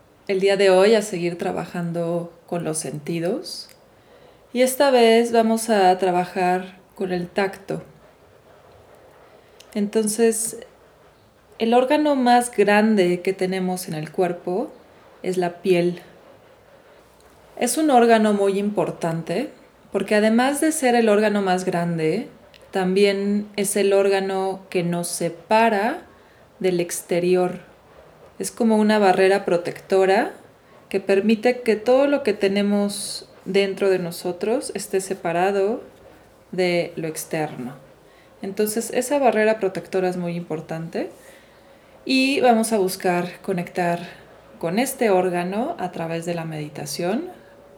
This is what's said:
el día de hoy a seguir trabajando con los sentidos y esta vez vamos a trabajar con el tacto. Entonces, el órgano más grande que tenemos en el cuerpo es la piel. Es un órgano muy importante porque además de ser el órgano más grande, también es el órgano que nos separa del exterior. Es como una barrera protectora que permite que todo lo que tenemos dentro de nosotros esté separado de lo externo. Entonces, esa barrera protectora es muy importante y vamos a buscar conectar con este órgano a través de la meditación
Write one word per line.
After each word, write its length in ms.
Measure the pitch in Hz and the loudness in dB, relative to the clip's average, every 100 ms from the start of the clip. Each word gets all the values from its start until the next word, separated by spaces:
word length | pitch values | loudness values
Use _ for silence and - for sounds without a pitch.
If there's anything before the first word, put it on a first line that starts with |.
| _ _ - | _ _ -4
el 140 | 190 | 0
día 180 | 196 196 | 2 4
de 100 | 196 | 6
hoy 260 | 185 196 | 6 6
a 60 | 220 | 4
seguir 380 | 208 175 170 170 | 2 -4 -4 -4
trabajando 920 | 196 - 165 180 170 165 170 170 170 - - | -6 -6 -8 -6 -6 -4 -4 -4 -6 -14 -8
con 180 | 175 | -6
los 120 | 156 156 | -4 -6
sentidos 960 | 147 151 143 170 170 262 - - - - _ _ _ - - _ _ | -6 -10 -6 -4 -2 -4 -8 -14 -16 -20 _ _ _ -20 -20 _ _
y 80 | 240 | 0
esta 300 | 254 254 285 | 0 4 4
vez 420 | 254 233 226 233 | 6 6 6 4
vamos 380 | 226 226 226 226 | 2 2 0 0
a 260 | 214 185 185 | 4 4 4
trabajar 800 | 190 180 180 196 180 185 185 - _ | 2 0 -2 -2 0 0 -4 -16 _
con 180 | - 190 | -10 -6
el 160 | 180 175 | -4 -4
tacto. 540 | - 196 - - 170 - - - _ _ _ _ - - - - - - - - - _ _ - | -4 -4 -6 -10 -10 -10 -20 -20 _ _ _ _ -20 -20 -20 -20 -20 -20 -20 -20 -20 _ _ -10
Entonces, 840 | 208 202 220 214 214 226 220 - - - _ _ _ _ _ _ _ _ - | -4 -2 -2 -2 2 2 2 -6 -10 -18 _ _ _ _ _ _ _ _ -4
el 140 | 226 | 2
órgano 420 | 240 262 302 302 | 2 4 2 2
más 400 | 277 247 240 240 | 2 4 4 2
grande 680 | - 202 208 214 214 180 175 | 0 4 6 6 4 2 2
que 100 | 185 | -2
tenemos 560 | 190 185 190 185 185 185 | -2 -2 -2 -2 -4 -6
en 60 | |
el 180 | 156 156 | -8 -8
cuerpo 580 | - 180 175 - 180 302 - - - - - | -2 -2 -2 -6 -6 -6 -12 -20 -20 -20 -12
es 160 | 185 185 | -6 -2
la 240 | 175 175 | -4 -4
piel. 400 | 196 175 175 175 - - - - _ - _ - _ - _ _ _ - - - | 0 2 2 -4 -14 -20 -20 -20 _ -20 _ -20 _ -20 _ _ _ -20 -20 -6
Es 220 | 240 311 | -4 0
un 100 | 311 | 4
órgano 440 | 254 233 226 214 | 6 6 6 4
muy 240 | 202 196 196 | 2 2 0
importante 880 | 202 208 156 - 170 165 160 175 302 - - _ _ | -2 -2 -4 -2 -4 -4 -4 -4 -6 -12 -20 _ _
porque 220 | 196 - | -6 0
además 460 | 208 214 226 254 285 | 2 4 4 2 2
de 120 | 320 | 0
ser 220 | 311 254 | 2 2
el 140 | 240 226 | 4 4
órgano 320 | 202 214 202 | 4 2 0
más 240 | 190 185 | 0 0
grande, 640 | 185 175 170 165 156 185 285 - - - - | 0 -2 -2 -2 0 -2 -6 -16 -20 -20 -10
también 800 | 196 185 190 202 196 202 208 208 - | -4 0 4 2 2 0 -2 -2 -4
es 200 | 196 208 | -2 0
el 180 | 196 | 2
órgano 680 | 196 196 196 190 190 190 190 - | 4 4 2 0 -2 -4 -6 -6
que 140 | 185 | -4
nos 260 | 175 175 175 | -2 -4 -4
separa 920 | - 170 165 - 220 226 208 220 339 - - - _ _ _ | -4 -6 -6 0 4 4 2 -2 -4 -12 -20 -20 _ _ _
del 200 | 185 175 | -2 0
exterior. 800 | 170 - - 175 175 185 180 180 - - _ - - - - - | -2 -6 -4 -2 2 2 0 -4 -14 -20 _ -20 -20 -20 -20 -10
Es 120 | 190 | -10
como 260 | - 226 214 | -2 2 4
una 220 | 214 214 | 4 4
barrera 480 | 196 185 190 196 196 | 4 4 4 2 0
protectora 840 | 175 - - - 190 190 196 311 - - _ _ - - | -2 -2 -10 -2 2 4 2 0 -8 -20 _ _ -20 -6
que 100 | 196 | -6
permite 600 | 196 196 214 226 240 247 | 0 2 2 2 2 0
que 140 | 240 214 | -2 -2
todo 300 | 233 254 285 | 2 2 4
lo 160 | 285 | 0
que 120 | - | -2
tenemos 920 | 202 196 202 202 202 202 202 - - - - - | 0 0 0 0 0 -2 -4 -10 -12 -14 -16 -2
dentro 420 | 190 196 190 196 | 0 0 0 0
de 100 | 185 | 0
nosotros 720 | 170 170 180 175 214 254 - | -2 -8 -8 -6 -2 -4 -4
esté 260 | - - 190 | -10 -4 -4
separado 840 | 190 190 175 170 190 202 196 247 - - - - - _ _ | -4 -6 -4 0 0 0 0 -2 -8 -20 -20 -20 -20 _ _
de 400 | 180 180 175 160 - | -2 0 0 -2 -6
lo 120 | 160 | -8
externo. 680 | 156 - 165 151 147 123 143 - - - - - - | -8 -8 -6 -6 -8 -12 -14 -20 -20 -20 -20 -20 -14
Entonces, 480 | 196 196 214 226 214 | -10 -4 -2 -2 -4
esa 260 | - 247 294 | -4 -2 2
barrera 400 | 262 214 214 220 | 2 2 2 0
protectora 500 | 190 180 - 190 185 | -2 -4 -6 -2 -2
es 80 | 180 | -2
muy 180 | 175 170 | -6 -6
importante 720 | 170 156 151 165 170 202 359 - - - - - - - - - | -8 -10 -8 -10 -8 -8 -8 -12 -20 -20 -20 -20 -20 -20 -20 -16
y 360 | - 262 262 277 | -2 0 2 2
vamos 320 | 247 226 220 | 2 2 2
a 60 | 220 | 0
buscar 600 | 185 185 185 175 175 - | -2 -2 -2 -2 -4 -10
conectar 600 | - 185 175 - 175 175 175 - - - - - | -6 -6 -6 -4 -2 -2 -8 -18 -20 -20 -20 -10
con 200 | 165 196 | -4 -2
este 300 | 262 - 226 | -4 -2 2
órgano 680 | 185 185 175 175 202 277 - | 2 2 -2 -4 -4 -6 -6
a 120 | 180 | -8
través 360 | 175 165 165 170 | -6 -8 -6 -6
de 80 | |
la 100 | 175 | -6
meditación 880 | 160 156 151 151 147 - 175 226 349 - - - - | -6 -8 -10 -12 -10 -6 -4 -4 -6 -14 -20 -20 -20